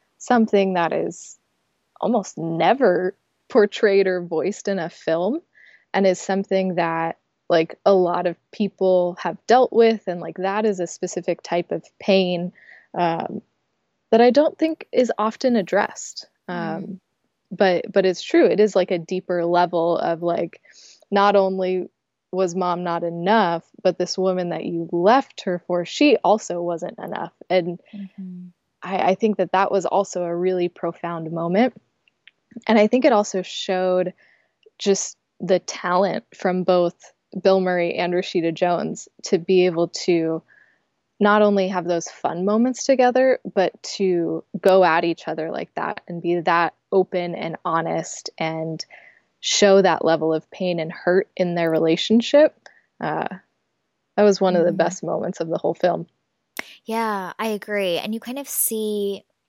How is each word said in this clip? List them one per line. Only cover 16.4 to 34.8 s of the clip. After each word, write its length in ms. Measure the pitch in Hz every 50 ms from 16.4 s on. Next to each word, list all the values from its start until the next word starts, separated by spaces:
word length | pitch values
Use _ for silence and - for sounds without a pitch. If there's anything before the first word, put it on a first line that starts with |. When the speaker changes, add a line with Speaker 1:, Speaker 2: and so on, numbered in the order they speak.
| _ -
Speaker 1:
Um, 340 | 180 175 170 165 160 165 190
Speaker 2:
Mm. 160 | - 185 185 _ _ _ _ _ _ _ _ _ -
Speaker 1:
but, 400 | 190 - 208 190 180 170 - -
but 140 | - 202 185
it's 160 | 185 180 -
true. 240 | - - - 339 311 190
It 120 | - 202
is, 160 | 214 208 -
like, 160 | 196 180 -
a 60 | 190 175
deeper 460 | 165 - 185 185 - - 180 175 170
level 520 | 170 175 175 180 175 180 170 165 175 165 -
of, 240 | - 170 165 160 170
like, 380 | 170 165 - 170 170 - - _ _ _ - - - - _ _ -
not 240 | 202 202 196 202 202
only 520 | 202 190 190 190 190 185 185 185 185 - - _ _ _ _ _ _ _ -
was 240 | - 180 190 180 170
mom 280 | 190 180 180 175 175 180
not 200 | 175 170 170 170
enough, 600 | 170 170 170 170 190 214 226 202 170 170 165 - _ _ _ -
but 140 | 185 165 -
this 180 | 180 175 - -
woman 320 | 185 190 185 185 180 175
that 160 | 170 160 -
you 240 | - 175 165 170 165
left 500 | - 175 170 202 240 277 269 - - -
her 180 | - 196 180 175 _ -
for, 180 | 175 175 175
she 320 | - - - 294 294 247 -
also 440 | - 175 208 220 - - 175 175
wasn't 360 | 175 175 170 160 175 175 - -
enough. 320 | - 175 - - - 175 _ _ - -
And 300 | 185 185 170 175 175 175 _ _ -
Speaker 2:
Mm-hmm. 520 | 202 196 190 _ - 190 185 180 180 180 180 _ _ _ _ _ _ -
Speaker 1:
I, 260 | 180 196 185 - 156
I 40 | 190
think 220 | - - 214 202 -
that 160 | 185 165 -
that 180 | - 202 -
was 140 | - 196 170
also 380 | - - 190 196 - - 185 180
a 120 | 170 170
really 320 | 170 180 185 185 180 175 175
profound 640 | _ - - 170 170 - - 170 170 165 165 156
moment. 420 | 170 165 170 170 175 202 247 254 - - _ _ _ _ _ _ _ _ _ - _ _ _ _ - - - -
And 100 | 220 226
I 100 | 208 214
think 180 | - 254 277
it 80 | 302 240
also 280 | 208 208 - - 190
showed 720 | 185 - - - - - 190 185 185 185 185 180 180 180 - _ _ _ _ _ _ _ _ _ _ - _
just 400 | -